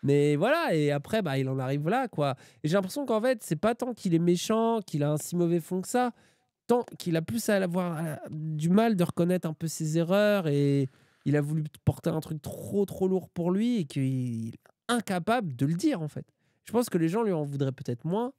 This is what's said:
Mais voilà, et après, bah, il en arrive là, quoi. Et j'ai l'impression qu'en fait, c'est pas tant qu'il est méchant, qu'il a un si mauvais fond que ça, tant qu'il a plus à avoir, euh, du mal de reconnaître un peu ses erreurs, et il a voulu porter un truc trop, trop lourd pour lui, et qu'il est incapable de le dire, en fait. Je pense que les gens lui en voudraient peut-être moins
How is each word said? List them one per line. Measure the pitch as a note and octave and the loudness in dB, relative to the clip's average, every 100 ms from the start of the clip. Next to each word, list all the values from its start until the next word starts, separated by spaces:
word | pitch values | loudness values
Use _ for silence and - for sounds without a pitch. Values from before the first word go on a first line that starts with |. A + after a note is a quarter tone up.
Mais | C#3 C#3+ D3 D3 | 4 4 4 4
voilà, | G3+ D#4+ D#4+ | 2 2 2
et | E3+ D3 | 2 2
après, | C#3+ C#3+ A3 | 0 -2 -2
bah, | F3+ C3+ | 0 0
il | C3 | 0
en | C3+ | -2
arrive | C3 C#3+ D3+ | -2 -2 0
là, | A#3 C4 | 0 -2
quoi. | - C#3+ B2 - _ | -2 -2 -2 -10 _
Et | D#3 | 0
j'ai | |
l'impression | F#3+ F#3+ C#4+ C#4 | 0 0 -4 -2
qu'en | A3 | 0
fait, | A#3+ B3+ | 0 -2
c'est | - D#3 | -2 0
pas | G#3+ | 0
tant | A#3+ B3+ | 0 -4
qu'il | A#3 G3 | -4 0
est | E3 | 2
méchant, | E3+ F3 - A3 A3+ A3+ | 4 2 2 0 2 0
qu'il | - D#3 | -2 -2
a | C#3+ | 0
un | D3+ | 0
si | - | -2
mauvais | F3+ E3+ E3+ | 0 2 2
fond | D#3+ F#3 | 0 -6
que | F3+ | -2
ça, | B3 B3 - _ _ _ _ _ | 0 0 -4 _ _ _ _ _
tant | B3 A3+ D#3 | 0 0 -8
qu'il | - E3 | -2 0
a | |
plus | D#3+ A3+ - | 0 -4 0
à | G3+ | 2
avoir, | F#3 F3 F3+ D#3+ | 2 0 -2 -4
euh, | E3 D3 E4 | -6 -6 -10
du | D#3 D#3 D3+ D#3+ | -8 -6 -2 4
mal | F#3+ A3+ G3+ | 6 6 4
de | |
reconnaître | E3+ - F3 F3+ E3 | 0 2 2 2 -2
un | |
peu | D#3 E3 | -6 -8
ses | - D#3+ D#3+ | -4 -2 0
erreurs, | E3 G3 G#3 G3+ E3 | 2 4 4 2 2
et | C#3+ C#3+ C#3 C3+ _ _ _ | 2 4 2 0 _ _ _
il | - D3 | 0 2
a | |
voulu | D3 D#3 D3+ - - | 2 -2 -4 -2 0
porter | - - | 0 -2
un | D#3+ | -4
truc | - D#3 | -6 -10
trop, | - - - G3 | -10 -10 -4 -2
trop | G3 - F#3 | -2 0 0
lourd | F#3 F3 | 0 -4
pour | - E3+ | -4 -2
lui, | F#3 A#3 A#3+ | 0 0 0
et | D3+ | -2
qu'il | - C3 C3 B2 A2+ A2+ | -2 -2 0 -4 -4 -8
est | - _ _ - | -10 _ _ -4
incapable | A#3+ - F#3 E3 A#3+ F#3+ B2 | -4 0 -4 0 0 0 -2
de | |
le | C#3+ | 0
dire, | E3 D#4+ A#3 | 2 0 0
en | D#3 | -4
fait. | - - _ _ _ | -8 -14 _ _ _
Je | - | -4
pense | A3 B3 | -2 0
que | F#3 | 0
les | E3 | 0
gens | G3 | 0
lui | A3+ | 0
en | E3+ | 0
voudraient | C#3+ C#3+ C3+ | -2 -2 -2
peut-être | C3 C3+ A#2+ | -2 -6 -6
moins | D#3 F#3+ A#3+ | -2 -2 -4